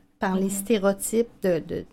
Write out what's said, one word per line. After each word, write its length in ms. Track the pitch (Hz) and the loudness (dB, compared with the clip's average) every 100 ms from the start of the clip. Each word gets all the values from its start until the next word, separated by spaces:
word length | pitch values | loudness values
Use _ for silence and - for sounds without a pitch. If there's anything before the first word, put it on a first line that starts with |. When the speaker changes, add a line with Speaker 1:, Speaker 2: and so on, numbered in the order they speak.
| _ _ | _ _
Speaker 1:
par 160 | 202 | 0
les 120 | 190 196 | 0 0
Speaker 2:
Mhm. 40 | |
Speaker 1:
stéréotypes 800 | 196 196 220 196 196 - 220 233 - | -2 0 2 2 0 0 -2 -2 -2
de, 180 | 185 165 | 0 0
de, 160 | 147 - | -2 -8
de, 100 | - | -8